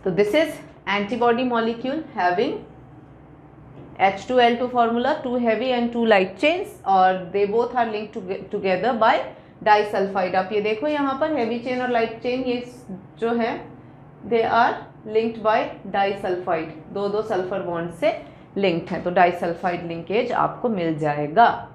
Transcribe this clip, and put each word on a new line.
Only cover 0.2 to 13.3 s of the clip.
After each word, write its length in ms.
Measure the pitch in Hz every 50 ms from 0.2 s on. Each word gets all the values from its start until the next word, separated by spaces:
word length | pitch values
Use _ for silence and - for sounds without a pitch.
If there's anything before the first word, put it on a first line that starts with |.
| 208 208
is 180 | - - 320 311 - - - - - - - 190 196 208
antibody 500 | 202 202 247 226 240 240 233 233 262 247
molecule 520 | 240 226 226 226 233 233 - 262 285 320 311 - -
having 360 | 220 180 180 180 196 240 302 440 415 - - - - - - - - - - - - - - - - - - - - - - - - - - - -
एच 240 | 185 196 196 - - -
टू 100 | 254 254
एल 160 | 240 233 240
टू 100 | 240 254
formula, 480 | 240 247 247 233 226 226 233 240 269 302 302
two 140 | - 254 240 247
heavy 400 | 240 233 220 214 254 262 247 240
and 100 | 233 233
two 160 | 233 240 233
light 340 | 226 214 196 190 190 - -
chains, 460 | 294 302 339 370 415 - - - -
और 460 | 190 196 190 185 185 185 180 175 170 -
they 160 | 202 208 196
both 200 | 202 233 240 240
are 160 | 247 247 233
linked 260 | 226 214 208 220 214 -
toge-, 420 | 233 185 180 - - - - -
together 460 | 202 - 190 185 180 196 240 262 220
by 160 | 220 233 285 523 - - - - - - - - -
disulfide। 680 | 214 214 208 208 - - 202 196 190 196 202 185 185 180
आप 140 | 185 190 190 214
ये 80 | 208
देखो 260 | 208 214 220 214 294
यहाँ 300 | 302 302 285 277 277 262 262
पर 140 | 311 311 311
हेवी 260 | 269 233 220 240 233
चेन 220 | 233 262 254 247
और 80 | 247 247
लाइट 340 | 240 226 226 226 226 - -
चेन, 180 | 247 247 262
ये 200 | 262 254 240 247
स-, 260 | 240 - - - - - 190 180 - - - -
जो 140 | 226 233